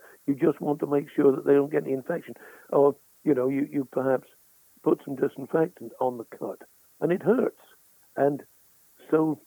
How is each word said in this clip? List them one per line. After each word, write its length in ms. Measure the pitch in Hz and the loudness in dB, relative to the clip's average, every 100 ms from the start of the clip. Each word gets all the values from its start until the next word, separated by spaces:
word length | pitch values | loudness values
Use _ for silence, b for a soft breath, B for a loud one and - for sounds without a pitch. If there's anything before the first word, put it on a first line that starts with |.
| B B - | B B -4
You 80 | |
just 260 | 139 160 - | 0 0 0
want 200 | 165 143 | -2 -4
to 60 | 143 | -2
make 220 | 143 151 | -2 -2
sure 160 | - 143 | 2 2
that 160 | 139 139 | 4 4
they 80 | |
don't 160 | 143 143 | 2 2
get 140 | 151 | -2
the 80 | 131 | -2
infection. 420 | 135 - 165 - - B B B | -4 -4 -8 -8 -18 B B B
Or, 260 | 147 143 139 _ _ | 2 2 2 _ _
you 100 | 156 | -2
know, 140 | 127 131 | 0 0
you, 200 | 139 147 | -2 -4
you 140 | 147 | -6
perhaps 420 | 127 139 135 127 - _ _ _ _ _ | -6 -2 0 -2 -4 _ _ _ _ _
put 180 | - 120 | -2 -2
some 100 | - | -4
disinfectant 800 | 131 170 - 139 165 160 - 117 - | -4 -4 -6 -4 -2 -2 -4 -14 -4
on 180 | 127 123 | -4 -4
the 60 | |
cut, 340 | - - 104 - - _ _ - | -12 -12 -12 -12 -18 _ _ -4
and 120 | 160 | -2
it 100 | 185 | 0
hurts. 380 | 170 254 214 - _ _ _ _ _ - | 2 2 0 -4 _ _ _ _ _ 0
And 260 | 143 143 - _ _ _ _ _ - | 0 0 -8 _ _ _ _ _ -2
so 300 | 156 160 143 | 0 0 -2